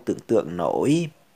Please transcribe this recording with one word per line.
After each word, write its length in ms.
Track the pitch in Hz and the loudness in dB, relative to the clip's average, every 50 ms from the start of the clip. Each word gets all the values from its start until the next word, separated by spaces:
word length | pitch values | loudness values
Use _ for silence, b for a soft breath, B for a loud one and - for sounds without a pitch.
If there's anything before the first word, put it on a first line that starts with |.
| - | -2
tưởng 160 | - - - - | -4 -6 -4 -2
tượng 300 | - 117 104 - 78 87 | 0 2 2 2 0 -4
nổi. 540 | 87 82 57 50 - 87 127 151 170 170 151 - _ _ _ _ | -2 -2 0 0 0 2 2 2 2 0 -4 -8 _ _ _ _